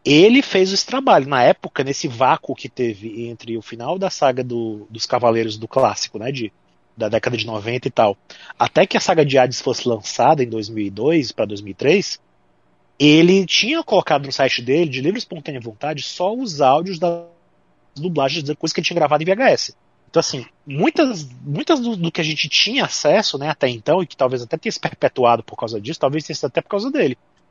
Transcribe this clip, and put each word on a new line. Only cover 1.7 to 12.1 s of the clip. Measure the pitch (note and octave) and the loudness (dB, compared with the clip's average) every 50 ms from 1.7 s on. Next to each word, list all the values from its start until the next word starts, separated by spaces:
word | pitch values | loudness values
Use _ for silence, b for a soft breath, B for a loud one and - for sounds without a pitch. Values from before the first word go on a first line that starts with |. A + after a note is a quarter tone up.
| - - C3+ | -6 -4 -4
nesse | C3+ C#3 - - | -4 -4 -6 -6
vácuo | C#3+ A#2+ A#2 C3 B2+ D#3+ D#3 - - C3 | -6 -2 0 2 2 2 0 -2 -8 -10
que | - - C3 | -10 -12 -12
teve | - - B2 A#2 G#2 G2 G#2 A2+ G#2 A#2 A#2 | -6 -4 -4 -4 -4 -6 -10 -12 -10 -10 -10
entre | A#2 A#2 - - A2+ A2+ | -10 -12 -12 -10 -8 -8
o | A2+ | -8
final | - - A#2+ A#2 A#2+ C#3 F3 F#3+ | -8 -12 -14 -10 -6 -6 -4 -4
da | F#3+ F3+ | -4 -4
saga | - - D3+ C3+ B2+ B2+ B2+ | -2 0 2 2 2 0 -4
do, | B2 A#2+ A#2 A2+ A2+ G#2+ G#2 G#2 - | -4 -4 -4 -4 -6 -8 -10 -14 -16
dos | A2 A2 - | -10 -10 -4
Cavaleiros | - C3 A#2+ A#2+ A#2 A2+ A2+ A2+ A2+ G#2+ | -2 0 2 2 4 4 2 0 -2 -4
do | G#2+ A2+ | -8 -12
Clássico, | - - C3 C3 G#2+ G#2 - - - - | -10 -2 0 0 0 0 -2 -6 -8 -8
né, | G#2+ A2 B2+ | -8 -8 -8
de, | C#3+ B2+ A2+ G2+ - _ _ _ _ _ _ _ _ | -6 -6 -8 -10 -10 _ _ _ _ _ _ _ _
da | A2+ A2+ G#2+ | -6 -4 -2
década | A2 B2 - B2 B2 | -2 -2 0 -2 -4
de | A2 G#2+ | -4 -6
noventa | A#2 A2+ G#2+ G2+ A#2 A#2+ B2 - | -8 -8 -8 -6 -6 -6 -6 -6
e | C3 | -2
tal, | - - A2+ G#2 G2+ - _ B B B B B B | 0 2 2 2 2 -2 _ B B B B B B
até | - A#2+ B2 - D#3 F#3+ | -2 -2 2 4 2 2
que | - - | 2 2
a | A3+ | 0
saga | - - F3+ D#3+ D3 | 0 2 4 4 4
de | C#3+ C3 | 4 6
Hades | C3+ B2+ B2+ B2 - | 4 4 4 0 -2
fosse | - C3+ A#2+ - - B2 | -4 -2 -2 -2 -2 -2
lançada | A#2 G#2+ - - - - A#2+ C#3 D#3+ D3 B2 | -2 -2 -4 -6 -2 2 4 4 4 4 0
em | |
dois | A#2 A2+ A2 G#2+ G#2+ | -2 -4 -6 -8 -6
mil | A2+ G#2+ G#2 | -6 -6 -6
e | G2 | -6
dois | G2 G#2 A#2 D3+ E3 E3 B2+ A2+ | -4 -2 0 0 2 0 0 -2
pra | - - A2 | -4 -4 -4
dois | G#2 G#2 G2 | -4 -6 -8
mil | G#2 G2 | -12 -14
e | F#2 | -8
três, | - - C3+ F3 G#3 E3 - | -2 2 2 2 2 0 -4